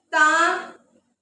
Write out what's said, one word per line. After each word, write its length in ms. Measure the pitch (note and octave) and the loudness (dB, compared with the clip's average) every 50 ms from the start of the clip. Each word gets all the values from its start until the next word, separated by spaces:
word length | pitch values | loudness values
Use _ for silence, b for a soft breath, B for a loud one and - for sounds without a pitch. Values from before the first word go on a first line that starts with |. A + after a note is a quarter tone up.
| _ _ | _ _
ਤਾਂ 440 | E4 - - D4 D#4 D#4+ E4+ F4 F#4 F#4 - - - - _ _ _ _ _ _ _ _ | 0 2 2 2 2 2 0 0 -2 -4 -8 -14 -20 -20 _ _ _ _ _ _ _ _